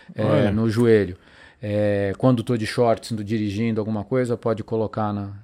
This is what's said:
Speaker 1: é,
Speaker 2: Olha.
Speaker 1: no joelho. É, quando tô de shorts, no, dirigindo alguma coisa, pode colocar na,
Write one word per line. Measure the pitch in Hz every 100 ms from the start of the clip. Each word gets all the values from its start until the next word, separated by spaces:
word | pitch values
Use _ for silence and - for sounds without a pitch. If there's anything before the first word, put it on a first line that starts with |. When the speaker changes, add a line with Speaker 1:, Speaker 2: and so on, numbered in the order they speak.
| - -
Speaker 1:
é, |
Speaker 2:
Olha. | 107 107 104
Speaker 1:
no | 104 113
joelho. | 110 120 110 92 90 - - - _
É, | 107 104 104 101 101 95
quando | 131 120
tô | 107 120
de | 107
shorts, | - 120 113 -
no, | 110
dirigindo | 101 113 107 101 117 110
alguma | 104 107
coisa, | 98 131 123 117
pode | 120 110
colocar | - 113 107 - 107
na, | 101 101 98